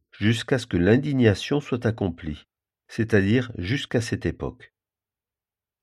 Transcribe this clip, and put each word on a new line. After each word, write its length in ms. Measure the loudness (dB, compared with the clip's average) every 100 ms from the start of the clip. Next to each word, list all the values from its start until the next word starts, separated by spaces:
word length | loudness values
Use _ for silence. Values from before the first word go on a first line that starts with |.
| _
jusqu'à 460 | -2 0 0 0 -4
ce 80 | -2
que 120 | 2
l'indignation 840 | 4 4 2 2 4 4 0 -4
soit 240 | -2 -4 -2
accomplie, 600 | -2 -4 -4 -10 -12 -14 _ _ _ _
c'est-à-dire 640 | -4 2 2 4 2 0 -6
jusqu'à 440 | -4 -4 -2 -4
cette 240 | -2 -4 -4
époque. 480 | -4 -8 -10 -20 _ _ _ _ _ _ _ _ _ _ _